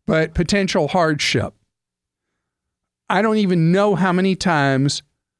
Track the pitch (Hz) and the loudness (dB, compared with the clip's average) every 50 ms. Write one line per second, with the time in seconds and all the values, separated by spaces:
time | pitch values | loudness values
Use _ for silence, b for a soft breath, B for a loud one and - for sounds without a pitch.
0 | _ - 160 160 160 160 160 175 170 - 202 202 190 180 - 190 151 139 - 185 | _ -2 0 0 0 -2 -2 -4 -2 0 0 -2 -2 0 -2 -2 -2 0 0 0
1 | 165 160 151 143 - - - 117 101 - - _ _ _ _ _ _ _ _ _ | 0 0 0 -2 -4 -2 -2 -2 -4 -4 -10 _ _ _ _ _ _ _ _ _
2 | _ _ _ _ _ _ _ _ _ _ _ _ _ _ _ _ _ _ _ _ | _ _ _ _ _ _ _ _ _ _ _ _ _ _ _ _ _ _ _ _
3 | _ - - 185 220 226 214 214 208 180 185 170 160 165 175 196 202 208 196 156 | _ -4 -2 0 0 2 0 0 0 0 2 2 2 2 2 2 2 0 0 0
4 | 185 185 175 185 190 196 185 185 - 190 165 147 139 139 135 131 139 143 - - | 0 0 0 0 0 0 -2 -2 0 0 0 2 2 2 2 2 0 0 -2 -4
5 | - _ _ _ _ _ _ | -10 _ _ _ _ _ _